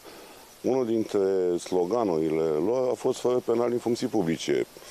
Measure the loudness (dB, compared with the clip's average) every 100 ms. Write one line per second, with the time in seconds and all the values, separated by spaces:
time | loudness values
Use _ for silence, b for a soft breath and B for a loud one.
0 | B B B B B -6 -2 0 2 0
1 | 0 0 2 2 2 0 0 0 2 0
2 | 2 2 2 2 2 0 0 0 0 0
3 | -2 0 0 0 2 0 2 0 -2 -2
4 | 0 0 0 -2 0 -2 -2 -8 -16